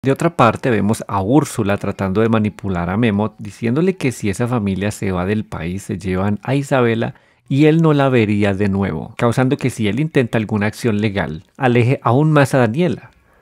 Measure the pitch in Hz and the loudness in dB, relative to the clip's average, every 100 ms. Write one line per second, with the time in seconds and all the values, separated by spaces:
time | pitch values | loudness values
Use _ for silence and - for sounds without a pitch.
0 | 135 135 165 - 120 92 135 107 98 110 | 0 0 0 4 2 4 0 2 2 -2
1 | - 101 98 143 - - 101 101 98 98 | -2 -4 2 2 2 -2 -2 -2 -4 -4
2 | 95 95 113 113 107 - 98 87 85 98 | -2 2 2 2 0 -4 -4 -4 -2 0
3 | 120 101 110 - 107 - 117 127 185 185 | 0 0 -2 -6 -16 -6 -2 0 0 0
4 | 135 - 107 92 120 123 101 92 101 - | -4 -2 -4 -2 -2 0 -2 -2 -4 -4
5 | 104 90 92 107 - 85 82 95 - 101 | -4 -2 -2 -2 -4 -8 -6 -8 -8 -8
6 | 92 92 101 104 - 139 139 135 120 113 | -4 -2 -2 -2 -2 -4 0 2 2 0
7 | 120 - _ _ _ 135 151 165 160 147 | -4 -8 _ _ _ 4 4 6 4 4
8 | 139 127 104 104 101 95 101 98 95 80 | 4 4 2 2 2 2 0 0 -2 -4
9 | 58 - 120 113 131 139 131 - 104 110 | -10 -2 0 2 0 0 -2 -2 -2 -2
10 | 156 151 120 120 104 107 107 - 120 104 | 0 0 0 -2 -2 0 -2 -2 -2 0
11 | 107 98 76 80 - - 135 120 117 139 | -2 -2 -4 -6 -14 -6 0 2 2 0
12 | - 123 156 151 135 135 117 123 175 110 | 0 2 4 2 2 2 0 0 -2 -4
13 | - _ _ _ | -10 _ _ _